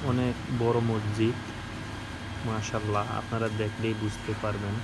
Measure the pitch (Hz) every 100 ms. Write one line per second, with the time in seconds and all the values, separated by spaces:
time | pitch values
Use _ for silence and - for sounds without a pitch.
0 | 143 127 123 120 - 123 117 120 117 110
1 | 107 104 110 123 - - - - - -
2 | - - - - 120 107 101 113 107 104
3 | 107 107 110 117 113 107 107 104 113 107
4 | 107 101 - 104 110 104 101 107